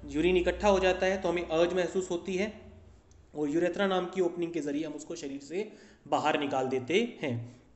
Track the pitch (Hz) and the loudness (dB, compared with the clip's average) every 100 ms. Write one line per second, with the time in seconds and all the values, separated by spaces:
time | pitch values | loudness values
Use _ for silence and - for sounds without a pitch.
0 | 147 143 170 185 175 180 208 190 185 180 | -4 0 4 4 2 2 4 4 4 2
1 | 190 196 180 175 165 160 175 180 170 190 | 2 0 0 -2 0 2 4 2 0 -2
2 | 185 170 - 180 208 - - - - - | -2 -6 -4 -2 -2 -6 -18 -20 -20 -20
3 | - - - 147 147 156 175 170 196 185 | -20 -20 -16 -4 0 2 0 2 2 2
4 | 175 185 175 175 165 165 147 143 160 147 | 0 0 0 0 -4 -2 -2 -4 -4 -8
5 | - 165 143 139 - 170 214 - - - | -10 -10 -8 -10 -8 -6 -6 -10 -20 -20
6 | - 143 143 151 143 139 131 131 120 180 | -2 0 2 2 2 0 0 0 2 2
7 | 240 - 151 120 117 - - | 2 -2 -4 -4 -6 -16 -20